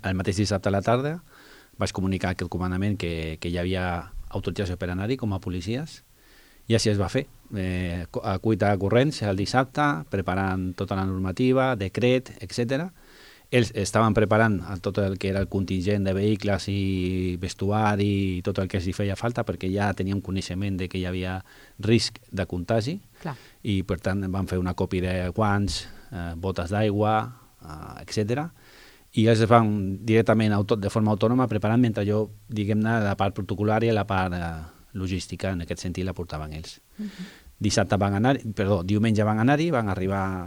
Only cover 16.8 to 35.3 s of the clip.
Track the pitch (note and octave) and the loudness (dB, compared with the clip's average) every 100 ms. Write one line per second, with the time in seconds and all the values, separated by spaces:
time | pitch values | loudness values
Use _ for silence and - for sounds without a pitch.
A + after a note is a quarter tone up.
16.8 | G2 F#2+ F2+ F#2 F2+ F2+ F2+ - G2 G#2+ | 0 0 0 0 -2 -2 -6 -4 0 2
17.8 | G#2+ G#2 G2+ G2 G2 F2+ F#2 G2 F#2 G2 | 2 2 2 2 0 -2 -2 -2 -2 -2
18.8 | F2 F2 G2+ F#2+ A#2+ B2 A2+ F2 F#2 G2 | -4 -2 -2 -2 -4 -4 -4 -4 -2 0
19.8 | G2+ F#2+ F#2+ G2 F#2 F#2+ - F2+ G2+ F#2+ | 0 0 -2 -4 -4 -4 -4 -4 -4 -4
20.8 | F2+ F#2 F2+ F#2 F#2 F#2 - - - - | -4 -4 -4 -4 -4 -6 -10 -20 -20 -6
21.8 | G2+ A2+ - - - F#2+ - F2+ F2 A#2 | 4 4 2 -8 -10 -6 -4 -4 0 0
22.8 | A2+ F#3+ - - E3 C3 - - - G2 | 0 -6 -12 -14 -12 -12 -16 -10 -2 -2
23.8 | F#2 F#2+ - G2 F#2+ F#2+ F#2 F#2 F2+ F2+ | -2 -4 -2 -2 -2 -2 -2 -2 -2 -2
24.8 | F#2+ F#2 F2+ F2+ F2+ F2 G#2 G2+ G2 - | -2 0 0 -2 -2 0 2 2 0 -4
25.8 | - - - F#2 E2+ E2 F#2+ F#2 E2+ G#2 | -8 -16 -12 -8 -8 -6 -4 -4 -2 0
26.8 | G#2+ G2+ G#2+ G#2+ A#2 A#2+ - _ - D#2 | 2 2 2 2 -2 -10 -20 _ -18 -16
27.8 | - - - - G#2 B2+ E3 - - - | -14 -16 -6 -2 -2 -2 -4 -10 -20 -20
28.8 | - - _ - A2 A2+ A2 A#2 A2 G#2 | -20 -20 _ 2 6 6 8 6 6 2
29.8 | F#2+ F#2+ A2+ A2 A2 A2 A2 G2+ G2+ A#2 | -2 -4 2 4 6 4 4 2 2 0
30.8 | G2 A2+ G#2+ G#2 A2+ B2 B2+ G#2+ G#2+ A2+ | 0 2 2 4 2 2 2 0 2 4
31.8 | A#2+ G#2+ G2+ G#2 G#2+ G#2 - A2 G2+ G#2+ | 4 2 0 0 -2 -6 -8 -4 0 2
32.8 | A2 A#2 G2+ - G2 F#2+ F#2+ F#2+ G#2 G#2+ | 2 2 0 0 0 -2 -4 0 2 2
33.8 | A#2 A2 G2+ F#2+ F#2 F2 E2 D#2+ D#2 - | 4 2 2 0 0 -2 -6 -8 -12 -18
34.8 | - G2+ F#2 F#2 - | -12 -6 -4 -4 -6